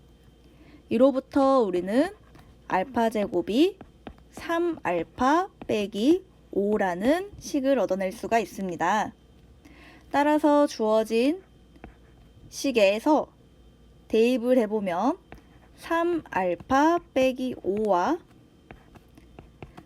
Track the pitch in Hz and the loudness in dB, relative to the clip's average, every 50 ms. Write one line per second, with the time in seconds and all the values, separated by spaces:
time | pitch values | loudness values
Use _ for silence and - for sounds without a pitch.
0 | _ _ _ _ _ _ _ _ _ - _ _ - - - - _ - 220 226 | _ _ _ _ _ _ _ _ _ -20 _ _ -20 -20 -20 -20 _ -4 2 4
1 | 254 277 247 269 262 _ - 294 269 269 269 269 233 196 170 180 175 190 208 254 | 4 4 4 0 -4 _ 0 2 2 4 4 2 2 0 -2 -4 -4 0 0 0
2 | 311 381 415 - - - - - - - - - _ - - 185 190 269 247 240 | 0 0 -4 -10 -20 -20 -20 -20 -20 -20 -20 -20 _ -4 -4 -2 -2 -2 -2 -2
3 | 226 226 220 220 202 - - 175 170 - 196 254 320 381 427 - - - _ _ | -2 -2 -2 -2 -4 -2 -4 -4 -4 -2 0 2 2 2 0 -6 -16 -20 _ _
4 | _ - - - _ _ - - - - 339 339 349 349 320 - - - 180 170 | _ -20 -20 -20 _ _ -18 -14 -8 -6 -4 -2 -2 -4 -6 -6 -6 -6 -4 -4
5 | 160 - _ - 254 262 302 339 381 392 - _ - - 233 214 208 196 208 202 | -6 -8 _ -2 0 2 2 0 0 -4 -10 _ -6 -4 -4 -4 -4 -6 -4 0
6 | 220 277 339 370 - _ _ _ _ _ - - 202 208 214 208 202 185 175 180 | 2 2 2 2 0 _ _ _ _ _ -4 -2 -2 0 0 0 0 -2 -2 -2
7 | 202 254 311 359 392 403 - - - - - 294 262 269 277 247 190 - 190 190 | 0 0 0 0 -2 -6 -14 -16 -12 -6 -6 -2 0 0 0 0 0 -2 -2 -4
8 | 190 190 185 - - 185 226 233 208 - - - 190 185 170 147 160 175 202 214 | -4 -6 -6 -8 -4 -2 -2 -2 -2 -4 -6 -8 -8 -8 -4 -2 -2 0 0 0
9 | 185 131 - _ _ _ _ _ - _ - _ _ - - - - - - - | -2 -4 -8 _ _ _ _ _ -20 _ -20 _ _ -20 -20 -20 -20 -20 -20 -20
10 | - - - 277 285 294 302 302 - 302 294 294 294 294 - - 220 214 214 220 | -14 -4 -2 0 2 2 2 2 4 4 4 4 4 2 0 -2 0 2 2 2
11 | 220 220 226 226 240 277 339 381 - _ _ _ - _ - - - - - - | 2 2 0 2 2 0 0 -2 -8 _ _ _ -20 _ -20 -20 -20 -20 -20 -20
12 | - - - - - - _ - - - - - - 277 240 226 202 190 202 247 | -20 -20 -20 -20 -20 -20 _ -20 -20 -18 -12 -6 -4 0 2 4 4 4 4 2
13 | - 294 311 254 - - _ _ _ _ _ _ - - _ _ _ _ _ - | 2 2 2 2 2 -2 _ _ _ _ _ _ -20 -20 _ _ _ _ _ -20
14 | _ - - 220 226 240 254 247 226 247 254 254 220 202 214 220 202 190 165 175 | _ -2 2 2 2 2 2 0 0 2 2 2 2 2 -2 -4 -4 -4 -2 -2
15 | 208 262 349 - _ _ - - - _ - - - - - - - - 330 330 | -2 -2 -2 -4 _ _ -20 -20 -20 _ -20 -20 -20 -20 -20 -20 -8 -4 -2 0
16 | 339 349 349 320 - - - 180 190 180 175 - - - 254 269 294 320 339 349 | 0 0 -2 -4 -6 -6 -4 -2 -2 -2 -2 -4 -4 0 2 4 4 4 2 0
17 | 339 - _ 262 262 262 254 254 254 254 233 - - - 196 208 220 208 190 175 | -2 -4 _ 0 0 0 0 -2 -6 -6 -8 -6 -4 -4 -2 -2 0 2 2 2
18 | 180 226 320 370 - _ - - - _ _ _ _ _ - - _ _ - - | 2 0 -2 -4 -6 _ -20 -20 -20 _ _ _ _ _ -20 -20 _ _ -20 -20
19 | - _ _ - - - - - - - - _ - - - - - | -20 _ _ -20 -20 -20 -20 -20 -20 -20 -20 _ -20 -20 -20 -20 -20